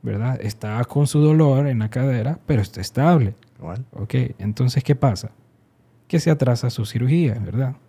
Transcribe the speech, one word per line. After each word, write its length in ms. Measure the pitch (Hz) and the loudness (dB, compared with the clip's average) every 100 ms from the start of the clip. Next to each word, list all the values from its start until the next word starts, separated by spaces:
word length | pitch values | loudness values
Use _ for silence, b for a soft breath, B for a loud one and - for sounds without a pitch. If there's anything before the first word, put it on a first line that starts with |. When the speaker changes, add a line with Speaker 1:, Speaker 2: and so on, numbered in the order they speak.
Speaker 1:
¿verdad? 360 | 117 104 120 131 | -6 -4 -4 -4
Está 420 | 104 - 107 110 | -6 -8 -8 -4
con 240 | 123 143 147 | -2 0 2
su 120 | 151 | 4
dolor 460 | 151 156 151 135 143 | 4 6 4 4 2
en 120 | 120 | 0
la 100 | 107 | -2
cadera, 500 | 127 135 123 117 160 - | -2 0 0 -2 -4 -2
pero 160 | 135 | 0
está 200 | 92 - | 0 -6
estable. 520 | 92 - 151 170 104 - _ _ | -6 0 4 4 2 -4 _ _
Speaker 2:
Igual. 260 | 80 98 131 | -12 -12 -12
Speaker 1:
Ok, 220 | - 98 131 123 - | -10 -4 -2 -2 -4
entonces, 440 | 101 107 127 135 | -6 -2 0 0
¿qué 120 | - 139 | 0 2
pasa? 360 | 139 95 - _ _ _ _ _ _ _ _ | 2 0 -8 _ _ _ _ _ _ _ _
Que 100 | 170 | -2
se 100 | 170 | 2
atrasa 380 | 151 123 120 123 | 2 2 2 -2
su 160 | - 107 | -4 -4
cirugía, 500 | - 127 165 160 104 | -2 2 2 2 0
¿verdad? 400 | 104 113 131 139 | -4 -2 -4 -6